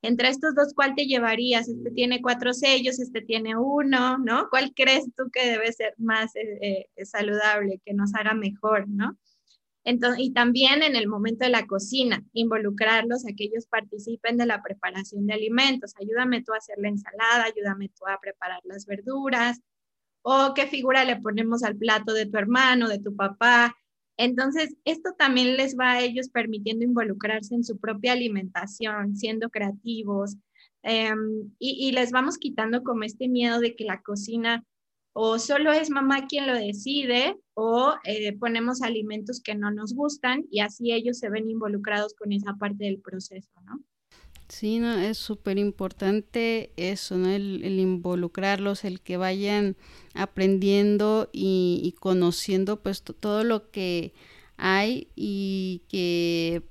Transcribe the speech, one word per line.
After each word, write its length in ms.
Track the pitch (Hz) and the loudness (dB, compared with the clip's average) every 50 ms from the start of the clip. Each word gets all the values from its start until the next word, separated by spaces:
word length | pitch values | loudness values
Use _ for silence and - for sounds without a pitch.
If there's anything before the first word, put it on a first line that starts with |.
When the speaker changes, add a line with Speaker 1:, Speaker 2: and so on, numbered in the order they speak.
Speaker 1:
entre 280 | - 220 247 240 240 254 | 2 0 0 2 2 2
estos 260 | 269 277 277 311 294 | 2 2 0 0 4
dos, 180 | 285 285 285 285 | 4 2 2 4
¿cuál 220 | - 277 269 269 | 2 2 2 2
te 120 | 277 285 269 | 0 0 2
llevarías? 600 | 269 247 233 226 220 220 240 247 240 226 233 240 | 2 2 2 2 2 2 2 2 2 2 2 0
Este 240 | 233 233 - 240 | -6 -6 -8 -8
tiene 300 | 240 240 247 247 247 247 | -2 0 2 2 2 0
cuatro 320 | 247 247 247 240 247 247 254 | 2 0 0 2 0 -2 -2
sellos, 460 | 247 277 269 269 262 247 254 254 254 | 2 4 4 4 4 4 0 -2 -4
este 200 | 254 247 - 233 | -6 -6 -6 -8
tiene 360 | 220 - 226 226 220 220 220 226 | -4 -2 -2 -2 -2 -2 -2 0
uno, 600 | 240 269 277 294 294 277 269 254 247 254 254 262 | 0 2 2 2 2 4 4 4 4 2 2 0
¿no? 300 | 262 226 226 262 392 427 | 0 0 2 0 0 2
¿Cuál 220 | - 262 277 277 - | 2 2 2 0 0
crees 300 | - 269 254 269 269 269 247 - - | 2 4 4 4 4 2 -2 -6 -6
tú 80 | 262 254 | -8 -4
que 160 | - 247 254 | -2 0 0
debe 280 | 247 233 220 220 233 226 | 0 2 0 0 -2 -2
ser 200 | - 220 214 - _ | -2 -4 -6 -4 _
más, 360 | 226 226 220 220 220 226 - 214 | -2 0 0 0 0 -2 -4 -8
eh, 500 | 220 220 208 202 202 202 196 190 190 _ _ | -8 -8 -8 -6 -4 -4 -4 -4 -6 _ _
eh, 100 | - 196 | -16 -16
saludable, 760 | 202 - 214 208 208 208 208 214 214 214 208 208 196 190 185 _ | -8 -4 -2 -2 0 0 2 2 2 2 2 0 -2 -4 -4 _
que 80 | - 202 | -4 -2
nos 220 | 202 202 202 202 | 0 0 0 0
haga 180 | 220 214 214 220 | 0 0 0 0
mejor, 540 | 220 214 196 202 - - 214 214 208 196 202 | 0 -2 -4 -6 -2 0 2 2 2 0 0
¿no?". 300 | 208 202 208 254 302 _ _ _ _ _ _ _ _ _ _ _ _ _ _ | -2 -2 -2 -2 -4 _ _ _ _ _ _ _ _ _ _ _ _ _ _
Ento-, 300 | 240 247 240 240 247 247 240 | 0 0 2 2 2 2 2
y 140 | 262 254 | 0 0
también 520 | 262 240 240 240 247 247 269 262 269 294 311 | 2 4 4 4 6 6 6 6 6 6 4
en 120 | 311 269 | 2 2
el 120 | 240 220 208 | 2 0 0
momento 340 | 214 208 208 226 226 226 247 | -2 -2 -2 -2 -2 0 2
de 60 | 254 | 2
la 160 | 247 226 208 208 | 2 2 2 0
cocina, 560 | 190 196 196 - 247 269 262 240 208 202 - _ _ | -4 -4 -4 -2 -2 0 2 2 2 0 -2 _ _
involucrarlos 920 | 226 233 233 220 220 214 202 202 202 226 214 226 226 220 233 233 254 247 | -2 0 0 0 0 0 -2 -2 0 2 2 2 2 2 0 -2 -4 -4
a 80 | 233 202 | -8 -8
que 100 | 202 214 | -8 0
ellos 200 | 208 220 233 233 _ | 0 0 0 0 _
participen 720 | - 220 214 208 - 208 202 220 233 233 _ 233 233 240 | -4 -4 -4 -4 -12 -12 -8 -8 -8 -4 _ 0 2 2
de 80 | 240 | 2
la 160 | 240 220 202 208 | 2 0 -2 -4
preparación 640 | - 196 202 - 180 185 190 196 - - 202 202 208 | -8 -10 -6 -6 -6 -6 -6 -10 -8 -4 -2 -2 0
de 60 | 214 | 0
alimentos. 600 | 220 214 220 226 240 269 277 269 254 254 214 - - | 0 -2 0 2 4 4 4 2 0 -4 -10 -12 -12
"Ayúdame 440 | 202 208 220 233 254 254 247 226 247 | -8 -4 -2 0 2 2 0 0 0
tú 100 | - 220 | -2 -6
a 40 | 220 | -6
hacer 180 | 220 - 208 202 | -6 -8 -8 -4
la 100 | 202 208 | -4 -2
ensalada, 560 | 208 202 202 202 190 202 226 226 233 240 226 | -2 -4 -6 -8 -6 -2 2 4 4 4 4
ayúdame 440 | 226 220 220 202 202 196 196 196 190 | 0 -2 -2 -4 -4 -4 -4 -6 -10
tú 180 | _ _ 190 190 | _ _ -6 -6
a 120 | 196 196 | -6 -6
preparar 400 | - 196 196 _ - 180 185 180 _ | -6 -12 -12 _ -8 -8 -8 -10 _
las 220 | 185 190 202 202 | -14 -14 -14 -10
verduras, 760 | 202 202 196 202 233 269 277 277 269 262 240 233 240 240 240 _ _ _ _ _ _ _ _ _ _ _ _ | -10 -10 -8 -6 -6 -6 -4 -2 0 0 2 2 0 0 -4 _ _ _ _ _ _ _ _ _ _ _ _
o 320 | _ 233 262 269 277 277 269 | _ 2 4 6 6 4 4
qué 120 | 277 269 - | 2 0 0
figura 360 | - 277 247 262 262 269 262 | 0 -2 2 4 4 6 6
le 120 | 254 247 214 | 4 2 -2
ponemos 460 | 202 214 214 208 226 226 233 233 247 | -2 -4 -2 0 0 0 0 0 0
al 120 | 214 202 208 | -2 -2 -2
plato 360 | 214 226 214 214 214 220 220 | 2 2 2 2 2 0 0
de 120 | 220 214 | 0 0
tu 120 | 208 208 214 | 0 0 -2
hermano, 500 | 202 208 240 254 262 262 254 247 233 226 | 0 2 4 6 6 6 6 4 4 2
de 120 | 208 202 | -2 -2
tu 160 | 202 208 202 202 | -4 -6 -4 -2
papá". 580 | 196 196 196 _ 226 240 247 240 240 240 240 _ _ _ _ _ _ _ _ - | -2 -2 0 _ 4 6 8 8 6 4 2 _ _ _ _ _ _ _ _ 0
Entonces, 580 | 233 247 254 240 262 269 285 320 311 311 - _ _ | 0 0 2 2 0 0 0 0 -2 -2 -4 _ _
esto 280 | 294 320 320 - 370 359 _ | -2 -2 -2 -2 -8 0 _
también 380 | 311 269 262 254 254 247 254 | 4 4 6 4 4 4 4
les 220 | 262 269 269 262 247 | 2 2 0 0 0
va 160 | 254 254 247 | 2 2 4
a 80 | 247 | 4
ellos 260 | 247 247 233 247 254 254 | 2 0 -2 -4 -6 -4
permitiendo 560 | _ 240 226 220 220 214 208 220 220 226 233 | _ -2 -2 -2 -4 -4 -4 -4 -2 0 0
involucrarse 720 | 247 247 233 233 220 196 202 202 208 220 220 214 208 247 | 2 2 2 2 0 -2 -4 -2 -2 -2 -2 -4 -4 -2
en 80 | 233 240 | -2 -2
su 140 | 240 226 196 | -2 -4 -6
propia 320 | - 214 220 202 202 247 | -4 -6 -6 -2 0 0
alimentación, 1040 | 247 247 240 233 208 196 190 185 - - 175 202 202 - 226 220 214 208 202 202 202 | 0 2 0 0 -2 -2 -4 -4 -6 -8 -8 -8 -10 -6 -6 -6 -4 -4 -4 -4 -4
siendo 340 | 202 202 226 220 220 220 233 | -4 -4 -4 -4 -4 -4 -4
creativos, 840 | - 214 208 196 202 202 _ 233 233 220 220 202 202 196 202 202 202 202 _ _ _ _ - _ _ _ _ | -4 -4 -4 -4 -6 -6 _ -6 -6 -6 -4 -4 -2 -2 -2 -4 -6 -12 _ _ _ _ -20 _ _ _ _
em, 680 | 220 226 226 220 220 220 220 220 220 220 214 214 208 - _ | -2 0 0 0 0 0 -2 -2 -4 -4 -6 -8 -10 -14 _
y, 300 | - 262 277 269 269 269 | -6 -6 -4 -2 -2 0
y 60 | 262 | 2
les 180 | 254 247 240 | 2 0 2
vamos 260 | 247 254 262 285 - - | 2 0 0 0 -2 -4
quitando 460 | - 294 - - 220 220 233 247 247 | -6 -6 -4 -2 -2 0 0 -2 -2
como 200 | 254 240 226 214 | -2 -4 -4 -4
este 260 | 220 220 - 262 254 | -6 -6 -4 -2 0
miedo 320 | 254 247 240 240 233 240 | 2 2 2 2 2 2
de 160 | 233 233 233 - | 2 0 -2 -2
que 80 | 220 | -6
la 160 | 214 190 202 | -6 -6 -6
cocina 640 | _ - 208 202 202 208 226 233 233 233 233 233 233 _ _ _ _ _ _ _ _ _ _ | _ -8 -8 -6 -6 -4 -4 -2 0 0 0 -2 -4 _ _ _ _ _ _ _ _ _ _
o 260 | - 220 220 226 233 | 0 0 2 2 0
solo 320 | 226 - 285 285 302 302 | 0 2 2 4 4 6
es 180 | 294 311 320 311 | 4 4 4 2
mamá 380 | 285 277 269 269 277 277 262 269 | 0 2 4 4 2 2 0 -2
quien 200 | 285 285 277 269 | -4 -2 0 0
lo 60 | 254 | 0
decide, 840 | 240 214 202 202 202 - 262 277 285 277 247 240 240 254 320 381 381 _ _ _ | 0 0 -2 -4 -6 -6 -4 -2 -2 0 2 2 2 2 2 -2 -4 _ _ _
o, 420 | - 220 226 226 240 254 277 302 - - | -2 0 2 2 4 4 4 2 0 -4
eh, 340 | 175 208 214 214 208 208 208 | -6 -6 -4 -4 -4 -6 -4
ponemos 440 | 240 233 226 226 226 240 254 254 | -2 -2 0 0 0 -2 -2 -2
alimentos 600 | 254 226 233 220 214 214 214 214 208 208 247 247 | -2 -2 -2 -2 -4 -6 -8 -8 -8 -8 -10 -10
que 140 | _ - 214 | _ -8 -6
no 160 | 208 208 208 | -4 -4 -4
nos 220 | 208 208 214 208 247 | -4 -4 -6 -8 -4
gustan, 480 | 254 285 294 294 - - 254 254 277 330 - | -2 -2 -2 -4 -2 -2 0 0 0 -2 -4
y 80 | - 208 | -2 -2
así 320 | 208 208 208 - 240 233 | -2 -2 -4 -4 -2 -2
ellos 260 | 233 233 226 240 247 240 | 0 0 0 -2 -4 -4
se 120 | - 214 | -6 -6
ven 200 | 202 220 220 220 | -4 -4 -4 -4
involucrados 640 | 220 226 226 208 208 202 202 220 208 208 208 214 - | -4 -4 -4 -4 -4 -4 -2 -2 -2 -2 -2 -4 -6
con 200 | _ - 208 202 | _ -6 -4 -4
esa 220 | 202 202 202 202 | -2 -2 -4 -6
parte 300 | 202 208 202 208 202 208 | -6 -6 -6 -6 -4 -4
del 140 | 202 196 196 | -4 -4 -6
proceso, 520 | - - 190 190 190 - 196 190 196 _ _ 180 180 | -8 -12 -12 -12 -12 -12 -16 -18 -20 _ _ _ -20
¿no? 140 | 190 220 294 285 _ _ _ _ _ _ - - - - - - - | -18 -18 -18 -18 _ _ _ _ _ _ -20 -20 -20 -20 -20 -20 -18
Speaker 2:
Sí, 300 | - - - 208 220 233 | -14 -8 -4 -2 -2 0
no, 180 | 233 233 233 202 | 0 0 0 0
es 220 | 175 208 220 - | 0 -2 -2 -4
súper 400 | - - 220 208 - 208 190 196 | -6 -8 -10 -8 -4 -4 -2 0
importante 1120 | 202 208 196 - - 190 - - - 180 202 214 202 _ - 240 233 226 226 226 - - - | 0 -2 -2 -4 -6 -8 -6 -2 0 0 0 0 -2 _ -4 -2 0 0 0 -2 -4 -8 -8
eso, 420 | - 175 185 190 185 - - 185 180 | -6 -4 -4 -4 -6 -6 -4 -2 0
¿no? 120 | 185 185 | 2 2
El, 340 | 190 202 196 202 196 180 - | 2 0 -2 -4 -6 -6 -4
el 160 | 190 196 190 | -2 0 2
involucrarlos, 1040 | 190 185 185 180 170 180 180 180 175 170 _ - 185 196 202 196 202 202 202 190 - | 2 2 2 0 -2 -2 -2 -2 -2 -4 _ -2 0 0 0 0 0 -2 -4 -4 -6
el 160 | 202 180 185 | -8 -8 -8
que 160 | _ - 180 180 | _ -8 -6 -4
vayan 580 | 185 185 190 196 202 202 208 208 208 196 196 _ - - - - - - - | -2 -2 -2 -2 -2 0 2 2 2 0 0 _ -10 -20 -20 -20 -20 -16 -6
aprendiendo 1120 | - 190 196 - - 190 190 196 190 185 196 196 202 202 208 208 208 208 214 214 220 220 - | -6 -6 -6 -2 0 2 4 4 4 4 4 4 6 6 4 4 4 4 2 2 2 0 -2
y, 500 | - - 190 190 190 185 180 180 175 175 - | -4 -2 0 2 2 4 4 2 2 0 -2
y 80 | 175 | -4
conociendo, 880 | 180 _ - 190 185 185 175 175 170 - - - 196 190 196 190 214 208 | -6 _ -2 0 2 4 4 2 2 0 -2 -2 0 0 2 0 -2 -4
pues, 220 | - 196 196 - - | -4 -6 -6 -6 -8
to-, 100 | - - | -14 -16
todo 300 | - - 214 208 214 220 | -6 -4 -2 0 2 2
lo 260 | 233 226 214 214 _ | 2 0 0 -2 _
que 440 | - 202 190 185 175 170 165 - _ - - - - - - - _ - | -8 -6 -4 -2 -2 -2 -4 -6 _ -18 -20 -20 -20 -20 -20 -20 _ -4
hay 520 | - 190 190 196 202 220 247 254 - _ - | 0 2 2 2 2 2 -2 -4 -6 _ -10
y 680 | - - 208 202 196 196 190 190 190 185 185 185 175 _ _ | -8 -6 -4 -4 -2 -2 -2 -2 -2 -2 -4 -6 -8 _ _
que 760 | - 196 180 175 175 175 170 170 170 170 165 165 170 170 165 - | -4 -2 0 0 0 0 0 0 0 0 0 0 -2 -4 -6 -10